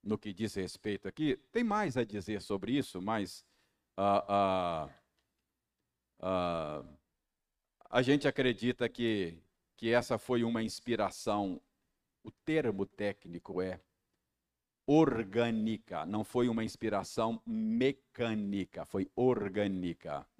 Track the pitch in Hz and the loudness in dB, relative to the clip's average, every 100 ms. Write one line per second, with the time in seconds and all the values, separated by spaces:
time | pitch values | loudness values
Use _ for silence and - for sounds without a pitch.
0 | 101 107 104 92 110 101 90 - 107 98 | -2 -4 -4 -6 -4 -2 -6 -6 -6 -6
1 | 98 - 151 - _ 226 233 208 190 127 | -8 -2 -2 -2 _ -2 0 0 0 0
2 | 110 104 95 104 - 98 101 139 120 90 | -2 -4 -6 -6 -4 -4 0 -2 -2 -6
3 | 95 110 95 - _ _ _ _ _ - | -2 -2 -2 -8 _ _ _ _ _ 0
4 | 101 101 - 101 98 92 87 80 73 - | 4 4 4 2 4 2 0 -2 -6 -12
5 | _ _ _ _ _ _ _ _ _ _ | _ _ _ _ _ _ _ _ _ _
6 | _ _ 92 92 87 85 76 76 76 76 | _ _ -4 -2 0 -2 -4 -8 -12 -20
7 | _ _ _ _ _ _ _ _ _ 120 | _ _ _ _ _ _ _ _ _ 2
8 | 127 147 143 139 127 110 117 120 117 - | 4 4 4 2 0 2 -2 0 -4 0
9 | 117 104 87 82 _ _ _ _ 113 120 | 0 0 -2 -6 _ _ _ _ 2 2
10 | 117 117 - 123 117 117 113 - - 110 | 2 -4 0 0 2 0 -4 -6 -4 -2
11 | 98 - - 104 98 87 _ _ _ _ | -2 -2 -2 -2 -2 -6 _ _ _ _
12 | _ _ 110 _ - 156 123 98 98 - | _ _ -20 _ -2 0 2 0 -4 -2
13 | 104 - 87 85 - 90 92 78 _ _ | -4 -4 -12 -14 -6 -4 -4 -6 _ _
14 | _ _ _ _ _ _ _ _ - 151 | _ _ _ _ _ _ _ _ 4 6
15 | 151 113 98 107 117 113 110 110 - 85 | 6 4 0 0 2 2 0 -4 -6 -6
16 | 80 107 104 123 123 113 110 - 110 101 | -4 -4 -2 2 2 2 -4 -4 -2 -2
17 | 92 - 113 113 - 110 110 117 131 139 | -2 -2 -2 -2 -4 -2 0 2 2 0
18 | _ - 117 107 101 98 90 - - 98 | _ -4 -2 -2 -2 -4 -4 -8 -6 -4
19 | 95 - 127 113 101 98 101 95 87 80 | -4 2 4 4 0 0 0 0 -4 -6
20 | 82 71 - | -8 -8 -10